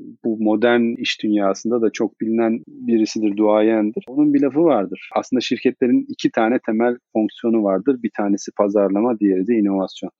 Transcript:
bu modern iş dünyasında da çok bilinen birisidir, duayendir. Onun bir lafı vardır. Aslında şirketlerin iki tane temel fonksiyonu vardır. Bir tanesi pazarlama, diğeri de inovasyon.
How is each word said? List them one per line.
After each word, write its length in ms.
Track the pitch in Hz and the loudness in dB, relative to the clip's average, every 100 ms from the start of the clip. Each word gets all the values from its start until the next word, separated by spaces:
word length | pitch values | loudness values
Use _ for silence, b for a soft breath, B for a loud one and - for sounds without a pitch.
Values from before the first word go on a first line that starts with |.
| - - | -16 -8
bu 180 | 113 110 | -6 -2
modern 520 | 107 107 120 120 117 | 0 2 2 2 2
iş 280 | 123 117 - | -2 -6 -4
dünyasında 600 | 110 104 98 98 113 120 | -2 0 0 -2 -2 0
da 80 | 110 | -2
çok 300 | - 107 - | -2 -6 -4
bilinen 420 | 110 113 113 117 - | -4 0 0 -2 -8
birisidir, 680 | - 123 113 107 113 107 101 | -10 0 0 0 0 -2 2
duayendir. 680 | 107 107 110 113 107 101 - | 2 4 4 2 0 -4 -4
Onun 260 | 135 151 | 0 2
bir 80 | 139 | 2
lafı 220 | 139 135 | 2 2
vardır. 440 | 170 117 95 - - 107 | 2 2 -2 -8 -6 -6
Aslında 240 | - 127 | -2 -2
şirketlerin 680 | - 120 127 - 123 135 135 | -2 -2 -2 0 2 2 0
iki 220 | - 147 | -4 -2
tane 280 | - 110 123 - | 0 0 0 -2
temel 300 | 110 120 123 _ | 0 0 -2 _
fonksiyonu 500 | 113 107 - 117 110 | -4 -4 -2 -2 0
vardır. 400 | 101 95 123 127 | 2 0 0 -2
Bir 80 | 113 - | -4 -4
tanesi 360 | 101 101 - | -2 -2 -4
pazarlama, 680 | - 104 104 98 101 123 110 | -2 0 2 2 2 0 0
diğeri 280 | 104 92 98 | 0 0 0
de 80 | |
inovasyon. 560 | 117 101 98 92 - 95 - | 2 2 0 -4 -8 -16 -16